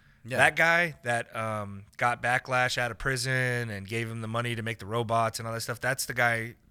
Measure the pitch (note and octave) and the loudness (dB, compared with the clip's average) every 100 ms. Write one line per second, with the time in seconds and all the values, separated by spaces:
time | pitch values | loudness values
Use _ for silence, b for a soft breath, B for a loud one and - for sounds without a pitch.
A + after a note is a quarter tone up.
0 | b b A2 B2 C#3+ D3+ E3 E3+ E3+ C#3+ | b b -2 6 6 6 4 4 2 -2
1 | A#2+ A#2 A#2 A#2 A2 G#2+ G2+ G2+ G2 - | -2 -2 -2 -4 -4 -4 -6 -10 -14 0
2 | B2 A#2 A#2+ B2+ - B2+ B2+ - B2 A2+ | 0 2 2 0 2 2 2 0 -2 -2
3 | C#3 C3 B2+ C3 B2+ A#2+ A#2 G2+ G2 A2+ | -2 -2 0 0 0 0 -4 -6 -6 -4
4 | A2+ A2+ A2 A2 A#2+ A2+ A2 A2+ G2 A2+ | -4 -6 -4 -2 -2 -4 -4 -6 -4 -2
5 | A2+ A2+ A2+ - A2+ A2+ A2 A#2 B2 C3+ | 0 2 2 -2 -6 -6 -6 -4 -2 -2
6 | - B2 A#2+ A2+ A#2 - _ | -4 0 2 2 -2 -10 _